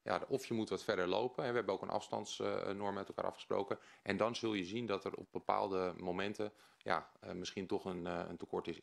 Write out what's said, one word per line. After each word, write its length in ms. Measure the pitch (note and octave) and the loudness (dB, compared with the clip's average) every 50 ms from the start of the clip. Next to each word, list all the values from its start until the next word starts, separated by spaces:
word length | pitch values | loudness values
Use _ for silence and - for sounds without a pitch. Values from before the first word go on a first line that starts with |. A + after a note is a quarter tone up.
ja, 200 | _ A2 F#2+ F2 F2+ - | _ 2 2 2 2 0
of 180 | C3+ B2+ - | -2 -2 0
je 80 | - A#2 | 0 0
moet 160 | A2 G#2+ - | 0 2 2
wat 140 | F#2+ F2+ - | 0 0 2
verder 240 | - G#2 F2+ F2+ F2+ | 2 2 4 4 4
lopen. 360 | F#2 G#2 A#2+ B2 - - D3+ | 4 2 2 0 0 -2 -2
En 60 | B2 | 2
we 60 | A#2+ | 2
hebben 180 | A#2+ G#2 G2+ F#2+ | 2 2 2 0
ook 80 | - | 0
een 80 | - F#2+ | 0 -2
afstandsnorm 1040 | - G#2 - - A2+ A2 G#2+ - - - G2+ G2+ G2+ - - G2 G2 G2+ G#2 G2+ G2 | -2 -2 -2 -2 -2 -4 -2 -4 -4 -2 0 0 0 0 0 -2 -2 -2 -2 -2 -2
met 140 | G2 G2 - | -2 -4 -4
elkaar 180 | - - - | -4 -2 -2
afgesproken. 540 | - - - - - G2+ G2 G2 - G#2+ - - - - - _ | -2 -2 -4 -4 -2 0 0 2 0 -2 -4 -4 -12 -20 -6 _
En 140 | G2+ G2 G2 | 0 4 4
dan 180 | G#2+ A#2 A#2+ | 4 2 2
zul 180 | - - A2+ G#2+ | 2 0 2 2
je 100 | G2 F2+ | 2 0
zien 220 | F2 G#2 B2 A#2+ | 0 -2 -2 0
dat 200 | G2+ G2+ F#2 - | 0 0 0 0
er 80 | G2 - | -4 -4
op 120 | - - - | -6 -10 -8
bepaalde 640 | - - - - G2 G2+ G#2 G2 F#2+ F#2 F#2 F2+ - - | -8 -2 2 2 4 4 4 4 4 2 2 2 0 -2
momenten, 540 | F2+ F2+ F2 F#2 F#2+ G#2 G#2 - G#2 G#2 - - - - - _ | -2 -2 0 0 0 0 0 -2 -4 -4 -4 -10 -20 -20 -20 _
ja, 320 | - - F2 D#2+ - - - - | 0 0 2 2 0 -4 -12 -14
eh, 120 | - G2 | -10 -8
misschien 360 | F2+ F2+ F2+ - - G#2 F#2+ - | -6 -6 -6 -4 -4 -4 -2 0
toch 180 | G#2 F#2+ - | -2 -2 0
een, 220 | F#2+ F2+ F2 E2+ F2 | -2 -4 -2 -2 -2
eh, 180 | F2 F2 E2+ E2+ | -2 -2 -2 -4
een 100 | - - | -6 -8
tekort 300 | E2+ - - F#2 - F2 | -6 -4 -2 -2 -2 -2
is 120 | D#2+ D#2+ | -6 -8